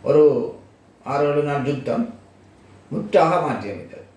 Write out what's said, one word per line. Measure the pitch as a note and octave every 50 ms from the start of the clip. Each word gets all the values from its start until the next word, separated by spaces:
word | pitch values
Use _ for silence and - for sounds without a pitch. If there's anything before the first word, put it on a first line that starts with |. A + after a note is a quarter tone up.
| -
ஒரு | C#3 C#3+ D3+ D3+ D3 C3 A#2 - - - - - - _ _ _ _ _ _ -
ஆறு | B2 C#3 C#3+ D3
ஏழு | D3 C#3+ D3 D3
நாள் | C#3+ C#3+ C3+ B2+
யுத்தம் | C#3+ C#3+ C3 - - - A#3+ A#3 - - - - - _ _ _ - _ _ - - - - _ _
முற்றாக | - - - - - F#3 D#3+ E3 F3+ F3 D3+ C#3
மாற்றியமைத்தது. | A#2 G#2 G#2 G2+ G2 F2+ E2+ - - - - - _